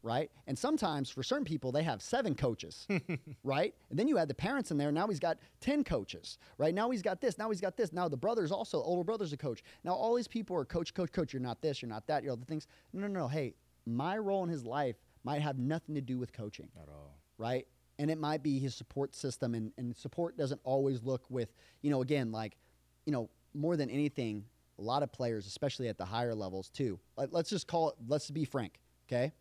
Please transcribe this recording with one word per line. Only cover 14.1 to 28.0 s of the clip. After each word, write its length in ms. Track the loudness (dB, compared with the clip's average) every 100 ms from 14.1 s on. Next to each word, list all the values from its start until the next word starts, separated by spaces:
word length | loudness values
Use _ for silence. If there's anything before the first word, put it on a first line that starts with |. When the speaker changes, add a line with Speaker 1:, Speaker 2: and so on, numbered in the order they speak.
| 0
Speaker 1:
role 260 | 2 2
in 60 | 2
his 160 | -2
life 320 | -2 0 0 -2 _ _
might 160 | -2 0
have 160 | 0 2
nothing 380 | 0 0 -2
to 60 | -4
do 180 | -2 -2
with 140 | -4
coaching. 360 | -6 -8 -8 -16 -16
Speaker 2:
At 60 | -16
all. 280 | -16 -18 -20 _ -6
Speaker 1:
Right? 260 | 0 0 -2 _ _ -2
And 100 | 0
it 80 | 2
might 240 | 0 0
be 160 | 2 2
his 160 | 0
support 400 | -4 -8 -2 -2
system. 400 | -2 -4 -2 0
And, 160 | 0 -2 -4
and 160 | -6
support 420 | -4 -8 -2 -2 0
doesn't 240 | 0 0
always 360 | 2 4 4 2
look 180 | 0 -4 -2
with, 220 | -4 -4 _ -20 -4
you 100 | 2
know, 120 | 2
again, 300 | 4 2 2
like, 240 | -2 -4 -8 _ _ _ _ -2
you 60 |
know, 180 | 0 -2 _ _
more 220 | -2 2 2
than 120 | 2
anything, 560 | 2 0 0 -2 -4 -8 _ _ -8
a 20 |
lot 220 | 0 2
of 80 | 0
players, 340 | 0 -2 0 -4
especially 400 | -2 -2 0 -4
at 100 | -2
the 80 |
higher 300 | -4 0 0
levels 360 | -2 -2 -4 -8
too. 280 | -2 -2 -2 _ -6
Let, 160 | -2
let's 160 | 0 0
just 180 | -2 0
call 220 | 2 2
it, 40 | 0